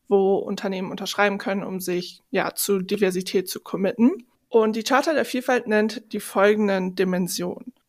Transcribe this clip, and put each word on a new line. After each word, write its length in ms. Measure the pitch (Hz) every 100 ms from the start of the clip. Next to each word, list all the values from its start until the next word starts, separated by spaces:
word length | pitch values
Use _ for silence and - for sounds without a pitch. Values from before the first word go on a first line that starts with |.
| -
wo 300 | 202 190 196
Unternehmen 540 | - 196 196 185 185
unterschreiben 480 | 196 190 - 208 196
können, 260 | - 202
um 160 | - 185
sich, 400 | 185 175 180 - _
ja, 240 | 185 170
zu 260 | - - 196
Diversität 680 | 185 202 190 185 185 185 185
zu 120 | -
committen. 640 | - 180 202 - 247 392 - _ _
Und 260 | 226 220 226
die 80 |
Charta 300 | 214 262 330
der 100 | 277
Vielfalt 420 | 240 254 262 247 240
nennt 460 | 214 214 233 -
die 80 | 208
folgenden 760 | - 196 202 214 202 190 185
Dimensionen. 800 | 185 185 185 170 - 180 - 254 -